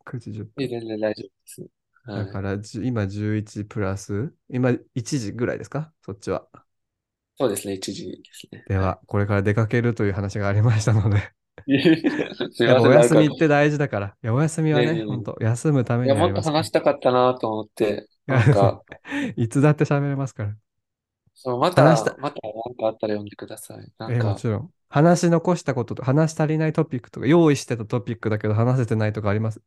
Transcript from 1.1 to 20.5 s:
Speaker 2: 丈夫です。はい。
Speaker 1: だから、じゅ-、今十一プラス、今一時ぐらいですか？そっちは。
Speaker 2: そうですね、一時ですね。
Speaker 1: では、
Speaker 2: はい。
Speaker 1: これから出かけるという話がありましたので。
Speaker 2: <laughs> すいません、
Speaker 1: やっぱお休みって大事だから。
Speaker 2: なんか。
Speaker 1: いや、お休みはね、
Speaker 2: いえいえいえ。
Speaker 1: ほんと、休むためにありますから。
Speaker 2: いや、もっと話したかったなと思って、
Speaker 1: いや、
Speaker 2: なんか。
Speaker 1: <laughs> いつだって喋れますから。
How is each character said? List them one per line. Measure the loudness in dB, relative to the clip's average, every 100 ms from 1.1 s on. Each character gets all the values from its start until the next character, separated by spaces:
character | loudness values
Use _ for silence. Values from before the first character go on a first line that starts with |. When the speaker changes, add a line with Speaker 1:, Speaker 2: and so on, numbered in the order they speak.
Speaker 2:
丈 | -4 -10
夫 |
で | _
す。 | -20 -20 -20 _ _ _ -12
は | -8
い。 | -8
Speaker 1:
だ |
か | -6
ら、 | -6 -6
じ | -8 -8
ゅ-、 | -4
今 | -2 -4
十 | -4 -4 -4
一 | -6 -10 -10
プ | -6
ラ | -4 -4
ス、 | -6 -6 -6 -10 -8
今 | -2 0 0 -4 -10
一 | -6 -4
時 | -6
ぐ | -4 -4
ら | -4
い |
で | -8
す |
か？ | -8 -10 _
そ | -16
っ | -12
ち | -6
は。 | -6 -8 -20 _ _ _ _ _ _ _ -4
Speaker 2:
そ | -2
う |
で | -2
す | -6
ね、 |
一 | -8 -8
時 | -10 -12
で | -14 -18
す | -20 -20
ね。 | -16 -4
Speaker 1:
で | -2
は、 | 0
Speaker 2:
は | -4
い。 | -4
Speaker 1:
こ | -2
れ | 0
か |
ら | 0
出 | 2
か | 0 0
け | 0
る | 0
と | 0 -2
い |
う |
話 | -2 -4 -4
が | -2
あ |
り | 2
ま | 4 2
し | 2
た |
の | 2 2
で。 | 0 -2 _ _ -12 -2
Speaker 2:
<laughs> |
す |
い | 2 4 4 2 -2 -4 -6
ま | -8
せ | 0
ん、 | 4
Speaker 1:
や | 6
っ |
ぱ | 8
お |
休 | 8 8 6
み | 4
っ | 4
て | 4
大 | 4 4
事 | 2
だ | -2
か | -2
ら。 | -6
Speaker 2:
な |
ん |
か。 | -6
Speaker 1:
い | -2
や、 |
お | 0
休 | 0 0
み | 0
は | 2
ね、 | 2
Speaker 2:
い |
え |
い | 0
え |
い |
え。 | -4
Speaker 1:
ほ | -6
ん |
と、 | -8 -4
休 | -2 0 2
む | 2
た | 2 0
め | 2
に |
あ | 2
り |
ま | 0
す |
か |
ら。 |
Speaker 2:
い |
や、 | 0
も |
っ |
と | -2 0
話 | 0
し |
た | 0
か | 0
っ | 0
た | 2
な | 4 2
と | 2 -2
思 | -4
っ | -6
て、 | -2 -2 -2 -8 _ -2
Speaker 1:
い |
や、 | 2
Speaker 2:
な | 4
ん |
か。 | 6 4 2 -8 -20
Speaker 1:
<laughs> | -10 -6 -6 -4
い | -2
つ | 2
だ | 2
っ | 2
て |
喋 | 0 0 -2
れ | -4
ま | -8
す |
か | -8
ら。 | -10